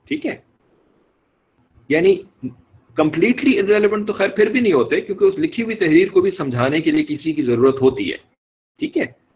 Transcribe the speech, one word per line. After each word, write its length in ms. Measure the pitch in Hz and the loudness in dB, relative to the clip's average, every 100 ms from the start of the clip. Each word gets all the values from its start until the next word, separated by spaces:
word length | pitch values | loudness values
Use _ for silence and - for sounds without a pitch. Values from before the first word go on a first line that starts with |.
ٹھیک 220 | _ 311 311 | _ -8 -6
ہے، 100 | - _ _ _ _ _ _ _ _ _ _ _ _ _ _ - | -10 _ _ _ _ _ _ _ _ _ _ _ _ _ _ -4
یعنی 260 | 151 185 185 - _ 127 - _ _ _ | 2 2 2 -2 _ -14 -14 _ _ _
کمپلیٹلی 640 | - 156 156 208 247 262 - | -2 -2 2 0 2 0 0
irrelevant 460 | 196 208 208 214 208 | 2 2 2 -2 -4
تو 60 | |
خیر 160 | 202 196 | -4 -2
پھر 200 | 202 214 | 0 0
بھی 120 | 254 | 2
نہیں 120 | 226 | 2
ہوتے، 280 | 147 113 160 | 2 2 -2
کیونکہ 240 | - 196 | -4 0
اس 100 | 196 147 | 0 0
لکھی 240 | 160 - | -4 -4
ہوئی 140 | 226 214 | -6 -2
تحریر 320 | 170 156 190 | 2 4 4
کو 120 | 190 | 2
بھی 100 | 196 | 0
سمجھانے 500 | 185 143 120 131 156 | -2 -6 -2 0 0
کے 100 | 160 | 0
لیے 140 | 151 | 0
کسی 280 | 151 151 160 | -2 -6 -6
کی 100 | 151 | -4
ضرورت 400 | 127 117 131 131 | -2 2 2 4
ہوتی 300 | 131 123 90 | 2 0 -4
ہے۔ 40 | - _ _ _ _ _ _ | -8 _ _ _ _ _ _
ٹھیک 200 | 302 330 | -6 -4
ہے، 60 | - - _ | -4 -8 _